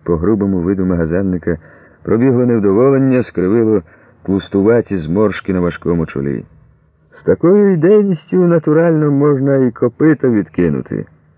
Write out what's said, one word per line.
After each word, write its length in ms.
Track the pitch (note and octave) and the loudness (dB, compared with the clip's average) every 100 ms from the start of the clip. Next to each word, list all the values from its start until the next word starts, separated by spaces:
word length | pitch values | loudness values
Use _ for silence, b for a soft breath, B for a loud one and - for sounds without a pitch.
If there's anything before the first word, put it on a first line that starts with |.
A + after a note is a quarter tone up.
По 140 | - E2+ | -4 -2
грубому 420 | F2 A2 G2+ F#2 | 0 0 0 -2
виду 260 | E2+ G2 | -2 -2
магазинника 720 | F#2 F2 D#2+ F2+ F#2+ F2+ F2 E2 B B B B | -2 -2 -2 -2 -2 -4 -4 -6 B B B B
пробігло 420 | - A2+ C3 B2 | -4 0 2 2
невдоволення, 760 | B2 A#2 G2+ G2 C3+ C3+ C3+ B2+ | 0 0 2 2 2 2 2 0
скривило 580 | A2+ - F2+ A#2 A2 G#2 E2 b b _ | -2 -4 -2 0 0 0 -4 b b _
тлустуваті 720 | - F#2+ - G2 G2+ A#2 G#2+ G2 | -4 -4 -2 0 2 0 0 -8
зморшки 560 | D2+ F#2 G#2+ F2+ - | -4 -2 -2 -4 -6
на 60 | F#2 | -2
важкому 460 | F2 D#2 E2 E2+ | -2 -4 -4 -4
чолі. 400 | D#2 C#2 C#2 A#1+ - _ _ _ _ _ _ - | -4 -6 -6 -8 -12 _ _ _ _ _ _ -8
Такою 480 | - F#2+ E3 G#3 G3+ | -2 0 2 4 2
ідейністю, 640 | F3 E3 G#3+ G3 E3+ - F#3 | 2 2 2 2 -4 -2 0
натурально, 760 | F3 E3+ D#3 D3+ E3+ D#3+ D3+ | 2 0 2 2 2 0 0
можна 440 | C#3 D3 C3+ C#3 | 2 0 0 0
і 160 | C3+ B2+ | 2 0
копита 580 | - B2 - D3+ D#3 C3 | 0 -4 0 0 2 0
відкинути. 760 | G#2+ F#2 - F2 C2+ - G#1 - _ _ | 0 -2 -2 -2 -2 -6 -10 -10 _ _